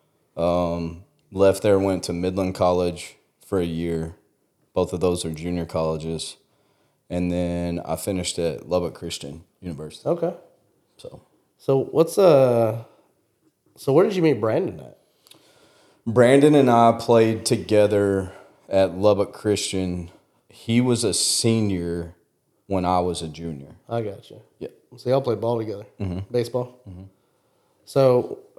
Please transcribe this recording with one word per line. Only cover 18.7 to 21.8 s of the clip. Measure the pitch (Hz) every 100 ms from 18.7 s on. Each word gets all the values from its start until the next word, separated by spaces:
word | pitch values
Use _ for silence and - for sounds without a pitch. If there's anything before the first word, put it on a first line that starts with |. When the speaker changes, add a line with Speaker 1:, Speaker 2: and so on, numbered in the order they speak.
| 95 92 90
Speaker 1:
Lubbock | 104 101 98
Christian. | - 107 98 - 95 90 87 85 - _ _ _
He | - - 117
was | 127 117
a | 104
senior | 87 - - 117 113 104 92